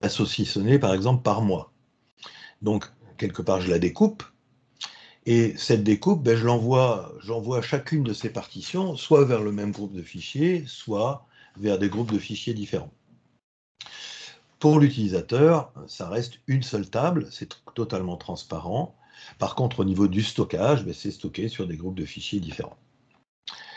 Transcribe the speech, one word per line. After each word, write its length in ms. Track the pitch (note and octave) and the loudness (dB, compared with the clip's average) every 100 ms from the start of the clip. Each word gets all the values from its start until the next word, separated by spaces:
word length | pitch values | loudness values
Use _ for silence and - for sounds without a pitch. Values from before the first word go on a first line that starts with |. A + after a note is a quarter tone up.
la 80 | G#2 | -2
saucissonner, 680 | - G#2 - G#2 G2 G#2 C#3 | -2 -2 -2 -2 0 2 4
par 120 | G2+ | 4
exemple, 300 | F#2+ A2+ B2+ | 2 2 2
par 220 | A2+ G#2 | 2 2
mois. 280 | G#2 F2 - _ _ _ _ _ - - - - | 2 0 -4 _ _ _ _ _ -20 -20 -20 -6
Donc, 280 | G#2 G#2+ - _ - - | -2 -2 -4 _ -20 -8
quelque 240 | G2+ - | -6 -4
part, 180 | E2+ F#2+ | 0 0
je 80 | F2+ | 2
la 80 | E2+ | 2
découpe. 460 | F2 - G#3+ - - _ _ _ _ - - - - _ A#2+ | 0 2 2 2 -18 _ _ _ _ -16 -16 -16 -20 _ 2
Et 260 | A#2 A2+ | 4 4
cette 280 | - - A2 | 0 2 4
découpe, 400 | G#2 G#2 - F3+ | 4 4 4 2
ben, 120 | A#2+ | 4
je 80 | A2+ A#2 | 4 4
l'envoie, 680 | A#2+ A#2 C3 B2+ G#2 F2 - | 2 4 4 4 0 -6 -14
j'envoie 420 | G2+ A#2 G#2+ B2 | -8 -6 -2 -4
chacune 420 | A2 C#3 - D#3 | -2 -4 -2 -2
de 80 | B2 | 0
ces 180 | G#2 A2+ | -4 -6
partitions, 680 | G2 - F#2+ - F3+ F#3+ | -8 -10 -14 -6 -4 -4
soit 280 | C#3 - D3+ | -4 6 6
vers 200 | C3 A#2 | 6 4
le 80 | G#2 | 0
même 200 | G2+ G#2 | -2 -4
groupe 220 | G2+ G2+ | -6 -8
de 80 | F#2+ | -10
fichiers, 640 | E2 F2 - C3+ E3+ F3 | -12 -14 -8 0 0 0
soit 640 | C3+ - - G#2 B2 C#3+ _ _ - F#2+ | -4 -12 -6 -2 -2 -4 _ _ -20 -4
vers 180 | G#2 F#2+ | 0 2
des 120 | G2+ | 0
groupes 220 | G#2 A#2 | 0 -2
de 60 | G#2 | -2
fichiers 380 | - G#2 - | -4 -8 -6
différents. 360 | A2 G2 F#2 - _ _ _ _ _ _ _ _ - - - - - - - _ - | -6 -4 -6 -8 _ _ _ _ _ _ _ _ -20 -20 -18 -18 -18 -20 -20 _ 2
Pour 220 | D3+ D3+ | 6 8
l'utilisateur, 920 | C#3 B2 G2+ F2+ - A#2+ D#3 D#3+ - - | 6 4 -2 -2 0 4 6 6 0 -14
ça 240 | D#2 - F2 | -18 -12 -6
reste 300 | A2+ B2 - - | -6 -6 -8 -2
une 160 | C3+ | -2
seule 260 | B2 G#2+ G2 | 0 -4 -4
table, 380 | A2+ D#3 E3+ - | -2 0 0 -4
c'est 200 | - - | -12 -14
t-, 60 | - - | -16 -14
totalement 420 | - A2 F#2+ F2+ F2 | -8 -4 -4 -6 -8
transparent. 800 | - E2+ - D#2+ E2+ A#2 F3 _ _ - - - | -10 -12 -10 -10 -4 -4 -4 _ _ -20 -18 -6
Par 160 | G2+ | -4
contre, 280 | - B2 - | 0 -2 2
au 40 | |
niveau 220 | G2 F#2+ G2+ | 0 4 4
du 160 | G2 | 2
stockage, 600 | G#2+ - - E2 A2+ C#3+ | -2 -2 -2 2 2 2
ben, 80 | F#2+ | 0
c'est 160 | - G2+ | -8 -10
stocké 380 | - - - A2 | -8 -10 -6 -6
sur 180 | - F2+ | -6 -8
des 100 | D#2+ | -6
groupes 220 | F#2 F#2 | -8 -8
de 60 | |
fichiers 340 | D#2 - - G2+ | -8 -8 -6 -6
différents. 380 | D#2+ - - - _ _ _ _ _ _ - - - | -6 -10 -12 -14 _ _ _ _ _ _ -20 -18 -18